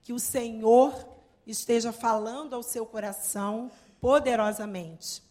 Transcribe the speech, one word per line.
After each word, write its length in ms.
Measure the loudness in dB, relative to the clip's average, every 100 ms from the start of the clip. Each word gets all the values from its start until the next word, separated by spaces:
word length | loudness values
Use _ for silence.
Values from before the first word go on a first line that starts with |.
que 120 | -10
o 40 | -8
Senhor 880 | -4 -4 -6 -2 8 8 8 2 -14 -20 _ _ -12
esteja 460 | -10 0 2 2
falando 600 | -2 0 0 -2 -8 -8
ao 80 | -10
seu 240 | -8 -8 -8
coração 840 | -6 -8 -6 -6 -4 -4 -4 -8 -14 _ _
poderosamente. 1200 | 2 4 4 0 0 -4 -8 -10 -12 -14 -14 -14 _